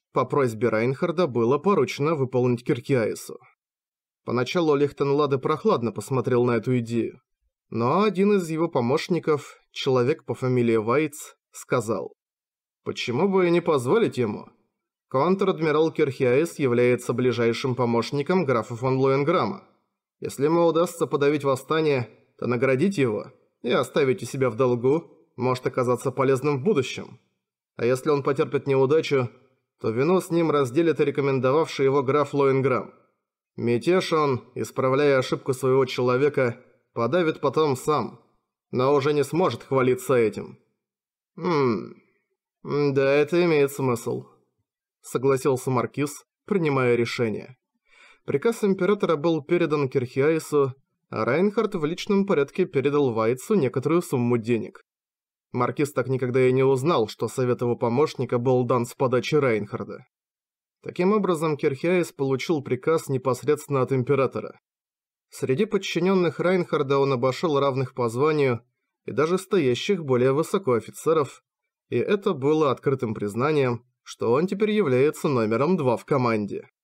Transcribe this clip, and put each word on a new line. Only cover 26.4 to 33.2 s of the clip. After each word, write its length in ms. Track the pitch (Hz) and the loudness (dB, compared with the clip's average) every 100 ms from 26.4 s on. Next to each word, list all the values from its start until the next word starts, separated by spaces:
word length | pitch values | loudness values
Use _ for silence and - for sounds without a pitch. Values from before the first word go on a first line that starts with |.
| 147 139 | 0 -2
в 60 | |
будущем. 540 | 160 180 - - 90 - _ _ _ _ _ - | 0 0 -2 -6 -14 -20 _ _ _ _ _ -4
А 100 | 117 | -2
если 240 | 127 156 | 0 0
он 120 | 143 | 0
потерпит 440 | 143 135 143 139 139 | 0 -2 -2 -2 0
неудачу, 640 | 135 131 160 - 139 120 - _ _ _ _ | 2 4 2 2 -2 -2 -8 _ _ _ _
то 80 | 117 | -6
вину 320 | 113 147 185 | -2 2 0
с 100 | 175 | 0
ним 200 | 165 160 | 0 2
разделит 500 | 143 131 131 165 147 | 2 0 2 2 2
и 40 | 143 | 0
рекомендовавший 800 | 143 139 135 127 151 151 - 135 | 0 0 0 2 0 0 0 0
его 160 | 143 | 2
граф 320 | 127 147 139 | 0 0 0
Лоенграм». 580 | 139 139 135 131 117 - - _ _ | 2 2 2 2 -2 -4 -16 _ _